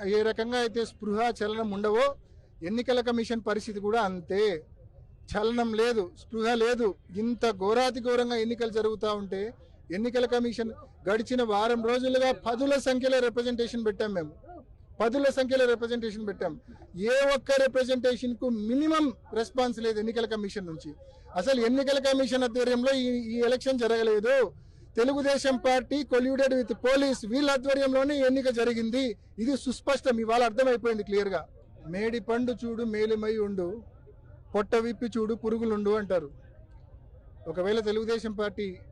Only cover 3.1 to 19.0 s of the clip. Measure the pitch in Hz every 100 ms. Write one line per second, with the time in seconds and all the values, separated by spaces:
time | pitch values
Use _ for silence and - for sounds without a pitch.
3.1 | 233 226 226 214 208 208 202 202 226 202
4.1 | 185 170 185 214 165 - - - - -
5.1 | - - 202 226 240 233 214 233 233 180
6.1 | - - 226 220 240 226 240 226 175 -
7.1 | 185 226 233 233 196 190 226 254 254 240
8.1 | 247 240 240 226 233 233 220 214 214 214
9.1 | 208 196 190 214 - - - - 175 233
10.1 | 240 240 240 240 214 226 - - - -
11.1 | 214 233 247 233 202 226 240 226 247 254
12.1 | 254 262 254 226 233 277 277 269 254 254
13.1 | 262 247 226 240 240 233 233 220 202 214
14.1 | 190 156 - - 339 - - - - 233
15.1 | 262 277 269 262 262 247 233 233 240 220
16.1 | 208 214 190 185 143 - - - 175 208
17.1 | 262 277 277 - 269 262 262 254 254 247
18.1 | 247 247 240 254 226 214 262 311 320